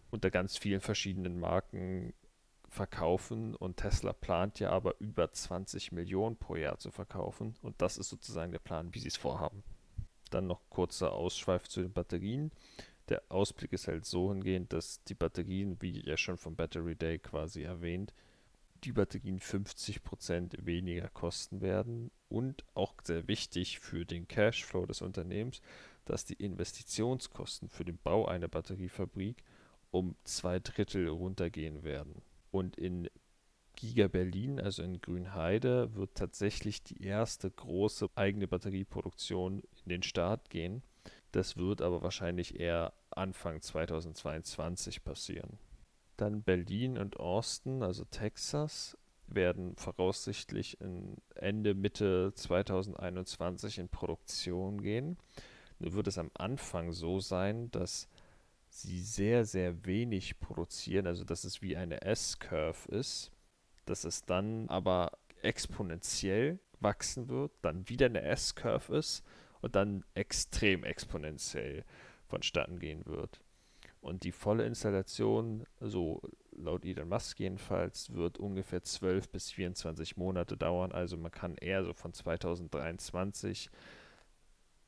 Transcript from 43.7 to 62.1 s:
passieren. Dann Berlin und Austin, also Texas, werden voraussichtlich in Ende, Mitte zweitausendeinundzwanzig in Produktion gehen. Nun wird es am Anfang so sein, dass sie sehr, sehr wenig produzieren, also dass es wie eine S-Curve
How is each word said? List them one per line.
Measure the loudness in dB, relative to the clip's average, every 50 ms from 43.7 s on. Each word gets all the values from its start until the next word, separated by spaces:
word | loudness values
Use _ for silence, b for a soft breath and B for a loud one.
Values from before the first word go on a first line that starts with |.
| -2 0 0 2 0 -2 -2 -4 -6 -6 -4 -4 -4 -4 -4 -6 -6 -4 -2 -2 -2 -2 -4 -6 -6 -6 -6
passieren. | -6 -6 -4 -4 -4 -4 -6 -6 -8 -12 -14 -16 -18 -20 -20 -20 -20 _ _ _ _ -2
Dann | 0 0 2 2 2 4
Berlin | 4 4 4 4 2 0 2 2 2 0
und | 0 -2 -4 -4 -4
Austin, | -2 2 2 2 2 0 -2 -4 -2 -2 0 0 2
also | 0 0 -2 -4
Texas, | -8 -6 -4 -4 -4 -2 -4 -4 -2 0 0 0 0 -2 -6 -8 -10 -10 -16 _ _ _ _ -10
werden | -2 2 4 6 4 4 2 -2 -6 -6
voraussichtlich | -6 -6 -4 0 2 4 4 2 2 -2 -4 -4 -6 -6 -4 -2 -2 -2 -4 -6 -8
in | -8 -6 -6 -6 -6 -8 -10 -12 -14 -14 -10
Ende, | -4 -2 0 2 2 4 4 4
Mitte | 4 4 2 2 4 4 6 6 6 6 4 2
zweitausendeinundzwanzig | -2 0 2 4 4 4 4 2 0 0 0 -4 -6 -4 -4 -4 -4 -4 -6 -4 -2 -2 -2 -2 -2 -6 -6 -4 -4
in | -6
Produktion | -4 -4 -2 -2 -2 -2 -4 -6 -6 -6 -4 -2 0 0 0 0 -2 -2 -2
gehen. | 0 0 0 0 0 -2 -4 -6 B B B B B B B B B B B B
Nun | -4 -2 0
wird | 2 2
es | 2 0
am | -2 -4 -4 -4
Anfang | -4 -2 -2 -2 -2 -4 -4 -4 -2 -2 -2
so | -2 -2 0 2 2 2
sein, | 0 2 2 2 2 2 2 0 -2 -2
dass | -2 -2 -2 -2 -2 -6 -8 -10 b b b b b b b b b b b _ -16
sie | -12 -8 -4 -4 -4
sehr, | -2 -2 0 2 4 6 6 6 4
sehr | 4 2 2 2 2 0 -2 -2
wenig | 0 2 2 2 2 0 0 0 -2 -6 -6
produzieren, | -8 -6 -4 -4 -4 -4 -4 -8 -4 2 2 4 4
also | 2 0 0 -2
dass | -4 -4 -4 -4
es | -6 -6 -6
wie | -4 -2 -2
eine | -2 -2 -2 -4 -2 0
S-Curve | 2